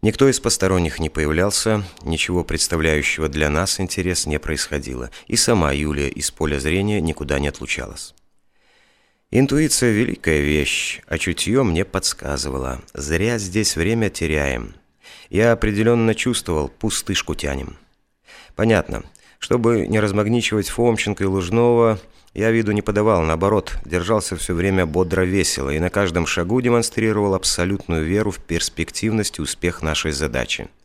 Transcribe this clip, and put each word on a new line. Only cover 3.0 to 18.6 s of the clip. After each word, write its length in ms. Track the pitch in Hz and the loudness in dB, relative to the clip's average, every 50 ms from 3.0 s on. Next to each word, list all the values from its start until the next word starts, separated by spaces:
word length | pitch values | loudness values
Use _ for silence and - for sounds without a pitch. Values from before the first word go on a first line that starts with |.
| 73 - - - 78 76 | 0 0 -2 -2 -2 -2
для 220 | 73 76 76 73 | 0 0 0 0
нас 300 | 73 78 92 - - - | 2 0 0 -2 -2 -4
интерес 460 | 95 87 - - 90 90 90 - - | -4 -4 -4 -4 -2 -2 -2 -2 -2
не 120 | 76 76 73 | -2 -4 -4
происходило, 720 | - - 78 73 - - 76 73 67 64 64 62 60 57 - - - | -4 -4 -4 -4 -4 -4 -4 -6 -6 -6 -8 -8 -10 -10 -12 -18 -10
и 80 | - - | -4 -2
сама 380 | 117 - - 120 101 82 73 | 0 2 4 4 4 4 2
Юлия 360 | 69 71 76 76 73 71 71 69 | 2 0 0 -2 0 0 -2 -4
из 220 | - - - - | -4 -4 -6 -6
поля 300 | - - 78 76 73 69 | -4 -2 -2 -2 0 0
зрения 400 | 65 76 82 95 98 104 107 101 | 0 0 0 0 0 0 0 0
никуда 400 | 78 80 76 - 73 69 71 69 | 0 -2 -2 -4 -4 -2 -2 0
не 80 | 71 73 | 0 -2
отлучалась. 640 | 71 - 65 - - - 64 - - - - - _ _ _ _ _ _ _ _ _ _ _ _ _ _ _ _ _ _ _ _ _ _ _ _ | -4 -6 -8 -6 -6 -6 -6 -10 -12 -14 -16 -16 _ _ _ _ _ _ _ _ _ _ _ _ _ _ _ _ _ _ _ _ _ _ _ _
Интуиция — 580 | - 120 135 135 135 147 156 147 - - 127 120 | 2 4 4 4 4 2 2 2 2 2 2 2
великая 480 | 110 104 120 - - - - - 80 76 | 4 2 2 0 -2 -2 0 2 2 2
вещь, 600 | 73 73 76 76 71 - - - - - - - - - | 4 2 2 2 2 0 -2 -2 -4 -6 -8 -10 -8 -6
а 100 | 82 80 | -6 -4
чутье 460 | - 90 82 - - - 110 135 135 | -2 -4 -2 -2 -2 0 2 2 2
мне 200 | 101 82 82 98 | 2 2 0 0
подсказывало: 960 | - - 95 90 - - - - 69 71 67 71 71 65 67 65 65 65 64 - - - | 0 -4 -4 -2 -2 -6 -4 -6 -6 -4 -4 -4 -6 -4 -4 -4 -6 -6 -8 -12 -14 -12
зря 440 | - 71 71 80 82 98 113 120 110 | -10 -4 -2 0 2 2 2 0 -2
здесь 360 | 101 92 90 107 107 - - | -4 -2 -2 0 0 0 0
время 340 | - 82 95 113 117 113 98 | 0 0 0 2 2 0 -2
теряем. 680 | - - 85 80 78 76 71 69 65 60 57 50 - - _ _ _ _ _ - - - - _ | -2 -2 -2 0 0 0 0 0 -2 -4 -6 -10 -14 -20 _ _ _ _ _ -20 -20 -20 -18 _
Я 200 | - 92 110 117 | 0 2 4 4
определенно 640 | 117 113 - 110 104 101 110 117 120 120 113 113 110 | 4 2 2 0 0 2 2 4 4 4 4 2 2
чувствовал, 540 | - - 127 120 - - - 85 78 73 67 | 0 0 -2 -2 -2 -2 -2 -2 0 -2 -4
пустышку 680 | - _ - 110 - - - - 98 - - - 78 | -6 _ -6 -4 -4 -4 -4 -2 -4 -4 -2 -4 -6
тянем. 420 | - - 71 69 67 65 - - - _ _ _ _ _ _ _ _ _ _ - - - - - | -4 -4 -4 -4 -4 -6 -10 -14 -18 _ _ _ _ _ _ _ _ _ _ -20 -20 -20 -16 -4
Понятно. 480 | - | 0